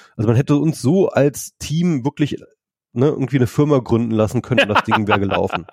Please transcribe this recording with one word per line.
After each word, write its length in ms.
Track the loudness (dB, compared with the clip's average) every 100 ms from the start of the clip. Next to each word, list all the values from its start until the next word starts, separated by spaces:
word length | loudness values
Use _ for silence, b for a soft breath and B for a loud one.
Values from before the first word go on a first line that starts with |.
| B B
Also 120 | 2
man 80 | 2
hätte 200 | 2 0
uns 240 | 0 -2
so 260 | 0 2 2
als 480 | 2 0 -2 -14 -14
Team 480 | -6 -2 0 -2 -4
wirklich, 380 | -4 -4 -6 -14 _ _ _ _ 0
ne, 120 | 0
irgendwie 300 | 0 -2 0
eine 100 | 0
Firma 320 | 2 2 2
gründen 320 | 2 0 0
lassen 320 | 0 0 0
können 180 | -2 0
und 80 | 2
das 140 | 0
Ding 240 | 0 0 0
wäre 120 | 0
gelaufen. 460 | 0 -2 -2 -4 -10